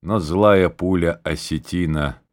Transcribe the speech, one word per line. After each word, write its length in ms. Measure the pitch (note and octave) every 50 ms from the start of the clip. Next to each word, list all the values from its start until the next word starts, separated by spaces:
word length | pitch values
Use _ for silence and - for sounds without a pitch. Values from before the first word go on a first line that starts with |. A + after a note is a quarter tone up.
| _
но 180 | D#2 G#2 A2
злая 480 | E2+ D2 E2 F#2 G#2 G#2+ G2+ F#2+ F#2 F2
пуля 520 | E2 _ - F2+ F#2+ F2+ E2+ E2+ E2 - _
осетина 920 | D#2+ D#2 D#2 - - E2+ D#2 - - - F2+ F2+ D#2+ D#2 D2+ D2 C#2+ B1+ - _ _